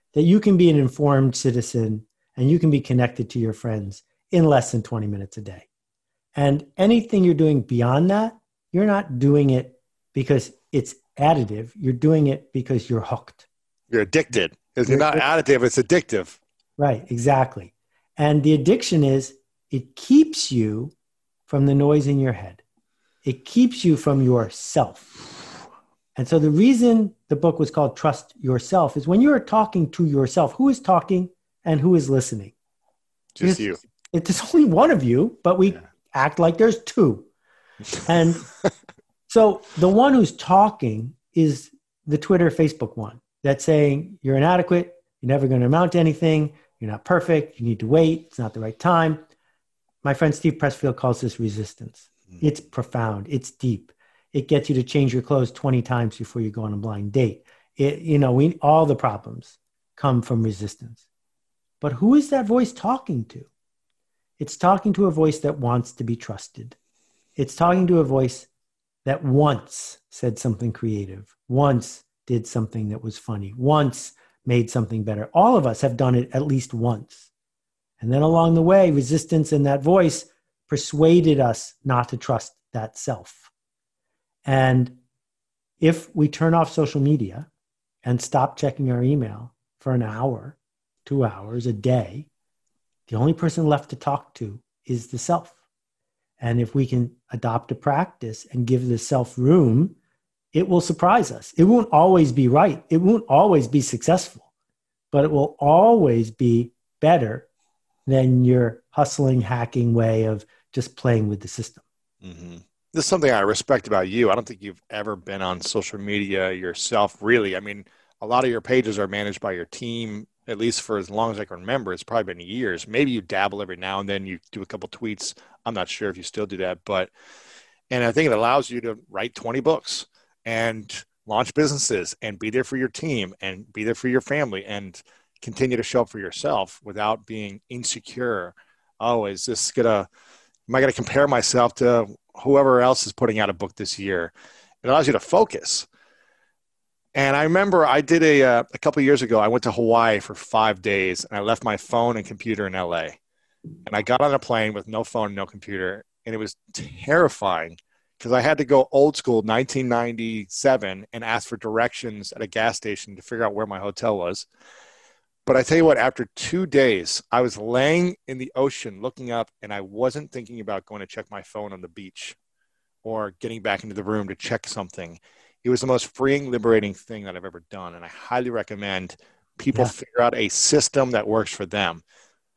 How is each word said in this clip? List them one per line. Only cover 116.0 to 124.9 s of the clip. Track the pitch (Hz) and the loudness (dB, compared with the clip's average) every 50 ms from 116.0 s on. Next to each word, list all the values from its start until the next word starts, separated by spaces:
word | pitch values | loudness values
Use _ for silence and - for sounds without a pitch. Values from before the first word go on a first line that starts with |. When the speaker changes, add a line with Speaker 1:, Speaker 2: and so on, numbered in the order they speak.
| 101 101 104 104 101 98 98 95 95 92 | -8 -6 -6 -6 -4 -4 -4 -2 -2 -4
Speaker 2:
yourself, | 92 92 92 90 85 - - - 120 107 104 98 - _ | -4 -6 -8 -10 -8 -8 -8 -4 0 0 0 -2 -4 _
really. | 101 110 123 120 104 98 92 | 0 2 2 2 2 -2 -6
I | 95 | -8
mean, | 101 104 101 104 95 _ _ _ _ _ _ _ | -10 -12 -14 -16 -20 _ _ _ _ _ _ _
a | - | -6
lot | 107 120 127 131 | -2 0 0 0
of | 127 | 0
your | 117 110 | -2 -4
pages | - - 127 127 120 110 104 104 | -2 0 0 0 0 0 -4 -4
are | 101 95 | -4 -4
managed | 101 104 104 104 98 - | -6 -6 -6 -8 -8 -8
by | - 101 | -8 -8
your | 92 87 85 | -8 -8 -10
team, | - - - 123 117 117 117 117 110 104 104 110 - _ _ _ | -12 -14 -12 -12 -10 -10 -10 -10 -10 -12 -14 -16 -18 _ _ _
at | - 113 101 | -12 -8 -4
least | 113 117 110 - | -4 -4 -4 -4
for | - - 110 101 | -6 -6 -6 -6
as | 90 - | -6 -6
long | 101 107 113 113 | -4 -4 -4 -4
as | 107 101 | -4 -8
I | 101 | -10
can | - 95 87 | -12 -14 -14
remember. | 90 104 131 135 110 95 | -8 -6 -6 -6 -6 -8
It's | 90 87 - | -10 -10 -10
probably | - 117 113 101 92 90 | -4 -4 -4 -4 -4 -8
been | 87 85 | -12 -14
years. | 90 107 123 127 101 87 82 - | -12 -8 -6 -6 -6 -6 -8 -10
Maybe | 104 107 123 147 135 | -4 -2 -2 0 0
you | 123 110 | -2 -4
dabble | 92 - 104 92 98 101 101 101 | -6 -4 -2 -2 -2 -2 -4 -6
every | 101 92 92 | -10 -10 -12
now | 87 92 95 98 98 | -10 -10 -8 -6 -6
and | 101 98 | -6 -6
then. | 101 98 95 | -8 -8 -8
You | 95 92 85 - _ | -10 -12 -14 -16 _
do | - 104 | -14 -14
a | 95 | -12
couple | - - 101 95 | -12 -12 -14 -14
tweets. | - | -16